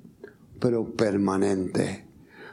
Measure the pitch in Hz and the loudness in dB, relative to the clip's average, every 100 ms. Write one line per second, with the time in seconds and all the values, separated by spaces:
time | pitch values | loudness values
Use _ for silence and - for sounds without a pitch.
0 | - - - - - - 123 117 110 - | -20 -20 -20 -20 -20 -2 0 0 -2 0
1 | 110 101 98 95 101 95 92 - - 98 | 2 2 2 2 2 0 0 -2 -2 -4
2 | - - - - - | -14 -20 -20 -20 -20